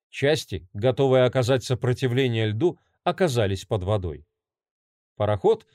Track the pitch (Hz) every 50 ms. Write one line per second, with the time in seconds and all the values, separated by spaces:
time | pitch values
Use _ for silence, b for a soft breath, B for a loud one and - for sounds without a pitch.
0 | _ _ - - 135 139 160 147 - - 107 90 90 _ - 104 104 131 120 -
1 | 139 135 127 131 127 123 - 131 123 107 139 123 - - 127 - - 120 120 -
2 | 139 127 120 131 135 123 117 113 110 107 104 110 151 180 - - _ _ _ _
3 | _ 180 175 - 190 165 123 120 107 95 98 92 - _ 117 101 90 92 107 104
4 | 90 87 73 71 73 _ _ _ _ _ _ _ _ _ _ _ _ _ _ _
5 | _ _ _ - 208 208 208 202 - - 226 220 - _